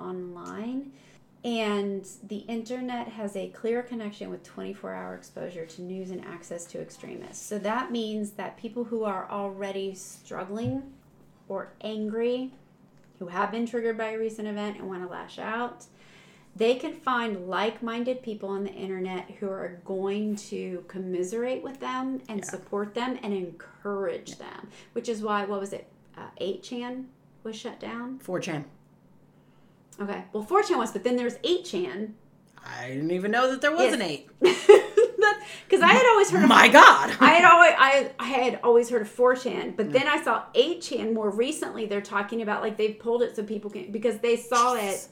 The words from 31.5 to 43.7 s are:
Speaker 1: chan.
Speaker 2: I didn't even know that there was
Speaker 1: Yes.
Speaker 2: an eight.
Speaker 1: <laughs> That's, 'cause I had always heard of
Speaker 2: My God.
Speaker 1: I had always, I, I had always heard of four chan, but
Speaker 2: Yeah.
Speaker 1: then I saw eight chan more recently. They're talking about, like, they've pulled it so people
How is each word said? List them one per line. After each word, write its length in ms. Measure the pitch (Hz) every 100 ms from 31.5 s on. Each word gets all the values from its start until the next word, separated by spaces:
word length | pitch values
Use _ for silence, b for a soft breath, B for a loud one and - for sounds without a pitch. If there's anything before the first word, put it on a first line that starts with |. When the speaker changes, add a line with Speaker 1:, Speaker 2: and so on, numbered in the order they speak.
| 359
Speaker 1:
chan. 500 | - 196 175 180 214 - _ _ _ -
Speaker 2:
I 240 | - - 123
didn't 220 | 131 160
even 200 | 180 202
know 200 | 240 254
that 100 | 262
there 100 | 294
was 80 | 320
Speaker 1:
Yes. 120 | 262
Speaker 2:
an 80 | 269
eight. 260 | 185 143 -
Speaker 1:
<laughs> 60 | -
That's, 1040 | 359 370 - 403 - - 480 - 415 415 B B B
'cause 120 | 262
I 120 | 339
had 140 | 466 480
always 240 | 427 392
heard 120 | 359
of 60 | 247
Speaker 2:
My 200 | 226 240
God. 480 | 277 440 - - -
Speaker 1:
I 100 | 269
had 100 | 330
always, 280 | 349 339 339 -
I, 320 | 269 277 - -
I 60 |
had 360 | 233 262 247 -
always 260 | 240 233 233
heard 120 | 240
of 60 | 208
four 280 | - 247 254
chan, 380 | 240 180 175 196
but 100 | 202
Speaker 2:
Yeah. 60 |
Speaker 1:
then 160 | 247 294
I 140 | 302
saw 220 | 285 226 -
eight 260 | 208 294 339
chan 320 | - 240 214
more 160 | 226 214
recently. 560 | 202 262 311 277 202 214
They're 140 | 202
talking 420 | 202 208 208 233
about, 200 | 208 -
like, 140 | 214 208
they've 220 | 214 208
pulled 240 | 226 240
it 140 | 240 -
so 60 |
people 280 | 208 214 208